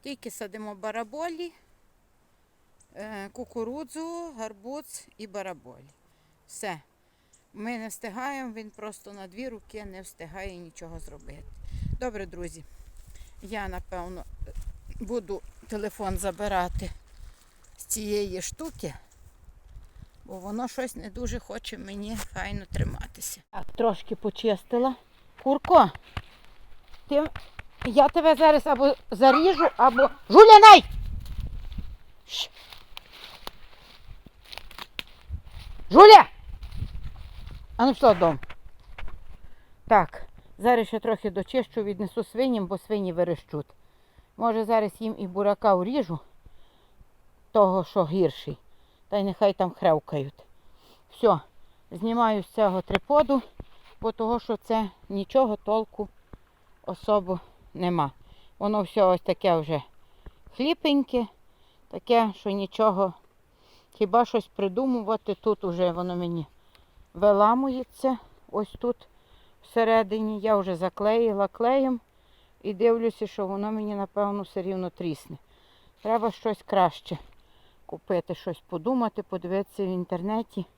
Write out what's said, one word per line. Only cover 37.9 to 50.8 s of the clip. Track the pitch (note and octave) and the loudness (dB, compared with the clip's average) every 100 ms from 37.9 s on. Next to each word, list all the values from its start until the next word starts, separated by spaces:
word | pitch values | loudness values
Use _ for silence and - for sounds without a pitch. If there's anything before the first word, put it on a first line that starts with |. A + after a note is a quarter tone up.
пішла | - B3+ | 6 4
вдома. | F3+ E3+ C#3+ - - - - - - - - - - - - - - - | 6 2 0 -8 -14 -16 -20 -20 -10 -8 -8 -14 -16 -18 -20 -20 -20 2
Так, | G#3+ D#3+ - - - - - | 2 2 -8 -16 -18 -20 -2
зараз | G#3+ B3 G#3 | 2 2 0
ще | A3 | -4
трохи | A#3+ G#3+ G#3+ | -4 -4 -4
дочищу, | F#3 F#3 B3+ - - | -6 -4 -4 -4 -8
віднесу | G#3 F#3+ G3+ - | -8 -8 -8 -8
свиням, | - A3 C4 A#3 F3+ | -8 -4 -2 -2 -4
бо | F#3+ | -8
свині | - G#3+ F#3 | -6 -6 -4
верещуть. | E3+ F3 D#3+ - D3+ - - - _ _ - _ - | -2 -2 -4 -8 -10 -10 -20 -20 _ _ -20 _ -4
Може, | A#3 A3+ | -4 -2
зараз | G#3+ A3+ G#3 - | 0 0 0 -6
їм | A3 - | -10 -8
і | F#3+ | -8
бурака | F3+ G3+ G3+ G#3+ | -2 0 2 2
уріжу, | F#3 F#3 C#4+ F3 E3 - - - - - _ _ _ - _ _ _ _ | 2 2 -2 -4 -8 -12 -20 -20 -20 -20 _ _ _ -20 _ _ _ _
того, | A3+ G3 F#3 | 2 4 2
що | E3+ G3+ D#3 | -2 -2 -2
гірший, | F#3 E3 - - C#3+ - - _ _ _ | 0 -2 -2 -14 -16 -20 -20 _ _ _
та | G3+ | -4
й | |
нехай | G3 F3+ G3+ | -4 0 0
там | F#3 F#3 | 0 -4
хревкають. | - F#3 D#3 - D3+ C#3 - - - - - | 0 0 0 -2 -8 -8 -14 -20 -20 -20 -20